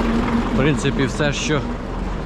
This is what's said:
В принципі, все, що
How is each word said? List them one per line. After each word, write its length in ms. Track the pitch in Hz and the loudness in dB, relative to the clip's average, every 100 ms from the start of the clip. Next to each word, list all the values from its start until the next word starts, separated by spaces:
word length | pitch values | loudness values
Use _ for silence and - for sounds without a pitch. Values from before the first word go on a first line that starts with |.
| - 226 - 233 - | 2 2 2 0 0
В 40 | 226 | 2
принципі, 480 | 139 123 139 120 131 | 2 2 0 0 0
все, 280 | - 147 | 2 0
що 280 | - 120 147 120 120 - - - - | 0 0 0 -2 -6 -6 -6 -4 -4